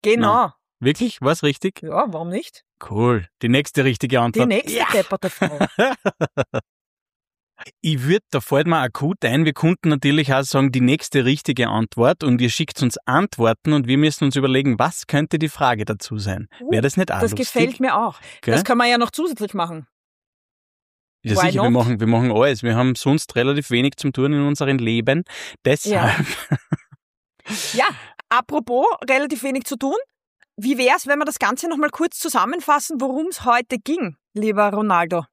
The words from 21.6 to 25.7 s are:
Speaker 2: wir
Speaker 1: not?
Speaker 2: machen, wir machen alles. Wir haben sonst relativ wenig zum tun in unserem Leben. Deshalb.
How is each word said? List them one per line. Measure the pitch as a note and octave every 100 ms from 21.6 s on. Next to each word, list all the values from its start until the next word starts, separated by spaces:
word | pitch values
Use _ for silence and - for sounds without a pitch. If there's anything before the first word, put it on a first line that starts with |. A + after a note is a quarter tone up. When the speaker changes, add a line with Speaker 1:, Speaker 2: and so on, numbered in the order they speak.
Speaker 2:
wir | -
Speaker 1:
not? | A#2+
Speaker 2:
machen, | A#2+ A2+
wir | A2
machen | A#2 A#2+
alles. | G#2+ C3+ B2
Wir | A#2+ A2+
haben | B2+ B2
sonst | - D3+ - -
relativ | B2+ C#3+ C#3+
wenig | A#2+ C3+ -
zum | C#3+
tun | B2+ C3+
in | D3
unserem | C#3+ D3 C#3 C3+
Leben. | A#2 A#2 A#2 C#3+ F3+ - - -
Deshalb. | -